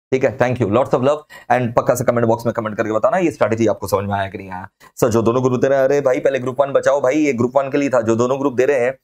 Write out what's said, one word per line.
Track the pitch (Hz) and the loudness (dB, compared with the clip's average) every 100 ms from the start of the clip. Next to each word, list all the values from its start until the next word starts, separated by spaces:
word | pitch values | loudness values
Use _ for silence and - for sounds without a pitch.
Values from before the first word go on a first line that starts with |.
| - | -4
ठीक | 131 | 0
है? | 131 110 | 0 0
Thank | 123 123 | 0 0
you, | 101 | 0
lots | 110 135 | 0 2
of | 143 | 2
love | 131 147 - - - | 2 -2 -6 -10 -2
and | 123 120 | 0 0
पक्का | 127 127 | 0 0
से | 123 | 0
कमेंट | 123 120 117 | 0 0 2
बॉक्स | 113 120 | 0 -2
में | |
कमेंट | 110 110 104 | -4 -4 -4
करके | 107 | -2
बताना | 107 123 180 | 0 0 0
ये | 170 | -2
स्ट्रेटजी | - 107 110 107 | 0 0 2 0
आपको | 98 95 | -2 -2
समझ | 98 | -2
में | 101 | -2
आया | 101 95 | -4 -6
कि | 98 | -10
नहीं | 95 | -14
आया। | 92 92 _ - - | -14 -16 _ -16 -2
सर, | 120 | 2
जो | 110 | 2
दोनों | 110 123 | 2 2
ग्रुप | 131 117 | 0 0
दे | 135 | 0
रहे | 135 | 2
हैं, | |
अरे | 135 143 | 2 2
भाई | 139 139 | 0 0
पहले | 147 131 | 0 -2
ग्रुप | 127 127 | -4 -2
वन | 139 | 0
बचाओ | 131 131 139 | 0 2 0
भाई, | 131 | 0
ये | 151 147 | 2 0
ग्रुप | 117 120 139 | 0 0 0
वन | 135 | -2
के | 143 | -2
लिए | 139 | 0
था, | 123 | 0
जो | 110 113 | 0 0
दोनों | 123 135 | 0 0
ग्रुप | 135 | -2
दे | 123 | 0
रहे | 131 139 | 0 2
हैं | 123 131 | 0 -4